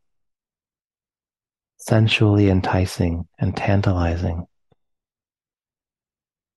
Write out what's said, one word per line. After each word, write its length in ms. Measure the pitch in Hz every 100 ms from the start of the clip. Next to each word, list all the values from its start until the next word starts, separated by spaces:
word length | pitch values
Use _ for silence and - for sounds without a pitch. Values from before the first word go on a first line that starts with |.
| _ _ _ _ _ _ _ _ _ _ _ _ _ _ _ _ _ _
sensually 720 | - 110 110 - 107 104 101
enticing, 800 | 92 - 92 92 - 87 82 - _
and 180 | 95 95
tantalizing. 880 | - 98 104 90 85 85 90 82 - _ _ _ _ _ _ _ _ _ _ _ _ _ _ _ _ _ _ _ _